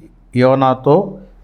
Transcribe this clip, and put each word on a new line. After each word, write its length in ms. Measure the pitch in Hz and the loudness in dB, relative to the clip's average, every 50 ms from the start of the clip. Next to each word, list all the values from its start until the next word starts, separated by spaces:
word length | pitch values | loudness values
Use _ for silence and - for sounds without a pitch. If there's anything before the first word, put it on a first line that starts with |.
| - - _ _ _ _ - | -20 -20 _ _ _ _ -4
యోనాతో 840 | 123 123 131 131 135 135 131 127 120 - 143 147 180 202 - - - - - - _ | 0 2 2 2 2 0 0 -2 -2 0 0 0 0 0 -4 -10 -18 -20 -20 -20 _